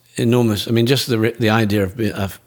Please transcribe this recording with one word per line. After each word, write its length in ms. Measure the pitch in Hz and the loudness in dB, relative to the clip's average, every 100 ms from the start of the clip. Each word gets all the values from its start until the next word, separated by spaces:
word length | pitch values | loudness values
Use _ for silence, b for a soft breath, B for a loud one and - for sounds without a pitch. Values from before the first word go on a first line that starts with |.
| _ - | _ -2
enormous, 520 | 120 120 117 104 - | 2 2 2 0 0
I 40 | |
mean, 140 | 117 117 | 0 2
just 220 | 131 - | 0 0
the 120 | 113 | 0
re-, 160 | 110 - | 0 0
the 120 | 110 | 2
idea 340 | 110 107 104 | 2 2 0
of, 140 | 95 117 | -2 -2
be-, 140 | 104 | -4
of 280 | - 98 - | -4 -8 -10